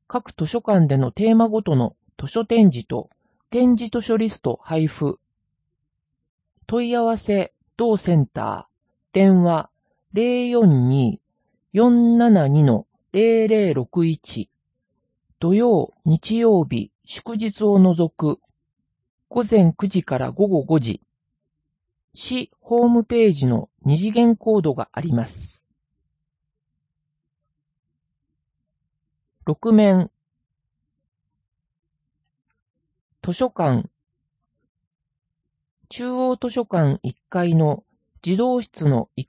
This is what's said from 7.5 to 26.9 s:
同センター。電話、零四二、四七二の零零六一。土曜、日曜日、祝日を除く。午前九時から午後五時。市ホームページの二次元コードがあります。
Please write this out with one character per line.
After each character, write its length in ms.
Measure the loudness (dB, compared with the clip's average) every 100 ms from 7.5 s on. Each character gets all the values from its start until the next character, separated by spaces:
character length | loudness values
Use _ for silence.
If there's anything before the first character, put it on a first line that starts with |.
| _ _ -4
同 200 | -2 -2
セ 180 | 0
ン 120 | 0 0
タ 420 | -4 -8 -8 -14
ー。 20 | _ _ _ _
電 300 | 2 4 4
話、 280 | 2 0 -4 _ _ _ _
零 340 | -4 -2 -2 -2
四 400 | 2 4 4 2
二、 320 | 0 0 -4 _ _ _ _ _
四 460 | 0 2 4 2 2
七 300 | 4 4 4
二 160 | 4
の 220 | 4 2 -4 _ _
零 360 | 0 2 2 0
零 260 | 0 0
六 320 | -2 -4 -2 -2
一。 420 | -2 -8 -12 -12 _ _ _ _ _ _ _ _ _
土 140 | -2
曜、 400 | 0 2 0 -2 _
日 340 | -2 -2 -2 0
曜 260 | 2 2
日、 280 | 0 -6 -8 _
祝 320 | _ -18 -12 -8
日 260 | -8 -2
を 160 | 2 4
除 340 | 4 4 -2
く。 260 | -2 -6 -6 _ _ _ _ _ _ _ _ _
午 160 | -6 0
前 240 | 4 4
九 160 | 2 -4
時 160 | -4
か 140 | -4 -6
ら 120 | -6
午 180 | -2 0
後 140 | 0
五 160 | 0 -2
時。 220 | -2 -8 _ _ _ _ _ _ _ _ _ _ _
市 360 | -20 -10 -8 -10 _
ホ 260 | -4 2 4
ー 20 |
ム 160 | 2
ペ 240 | 0 2 2
ー 40 |
ジ 140 | 2 0
の 220 | -2 -6 _
二 120 | -2 0
次 120 | 0
元 260 | 2 2 2
コ 220 | 0 0
ー 40 |
ド 120 | 0
が 140 | -4 -8
あ 80 | -8
り 120 | -4
ま 140 | -4 -4
す。 400 | -12 -18 -20 _ _ _ _ _ _ _ _ _ _ _ _ _